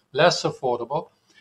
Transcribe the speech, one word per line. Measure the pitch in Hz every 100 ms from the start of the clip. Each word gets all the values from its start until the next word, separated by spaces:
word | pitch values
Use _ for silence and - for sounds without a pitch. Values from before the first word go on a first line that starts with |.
| _
less | 135 170 165
affordable, | 156 147 131 120 117 147 - _ _ _